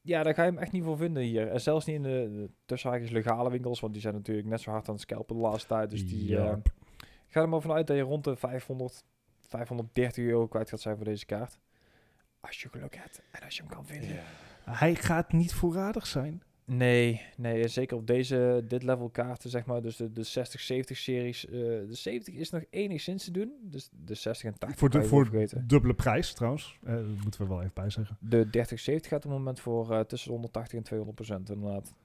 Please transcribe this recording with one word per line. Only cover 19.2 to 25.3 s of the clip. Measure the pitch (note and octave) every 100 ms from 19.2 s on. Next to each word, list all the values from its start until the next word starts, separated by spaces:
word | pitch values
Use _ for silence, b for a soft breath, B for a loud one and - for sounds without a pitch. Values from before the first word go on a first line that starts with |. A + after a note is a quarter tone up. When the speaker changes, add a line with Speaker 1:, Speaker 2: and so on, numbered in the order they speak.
| B2 B2 B2+
Speaker 1:
zeg | B2 A#2
maar. | A#2+
Dus | A2+ A2+
de, | A#2
de | A2+
zestig | A2+ - A#2+ -
zeventig | - C3 C3 B2+
series. | - B2 B2 A#2+ -
Eh, |
de | B2 A#2 A2+ G#2
zeventig | A#2 - A#3+ G#3
is | F3+ D#3+
nog | E3+ D#3+
enigszins | F3+ G3+ E3 - F#3+
te | -
doen. | F3 A3 C#4+
Dus | G#3+ C#3+ -
de | - D#2+
zestig | G#2+ - A2+ A2+
en | G#2
tachtig | - -
Speaker 2:
Voor | C#3+
de, |
Speaker 1:
kan | D3
je | G#2+
gewoon | C#3
Speaker 2:
voor | B2